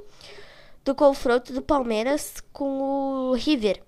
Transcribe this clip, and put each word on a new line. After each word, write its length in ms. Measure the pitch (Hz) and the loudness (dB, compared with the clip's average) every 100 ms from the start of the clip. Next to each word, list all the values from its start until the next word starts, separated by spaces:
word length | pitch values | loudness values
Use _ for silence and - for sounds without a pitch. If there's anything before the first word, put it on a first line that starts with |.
| - - - - - - - - - | -18 -20 -20 -20 -20 -20 -20 -6 -4
do 100 | 269 | 4
confronto 560 | 285 277 262 240 247 | 4 4 2 0 0
do 100 | 262 | -6
Palmeiras 800 | - 285 240 214 240 294 - - - | 0 0 2 0 0 -2 -4 -14 -16
com 800 | - 277 269 269 277 269 269 254 | -6 -4 -2 -2 -2 -2 -2 0
o 20 | |
River, 500 | 254 302 285 208 - | 0 2 0 0 -2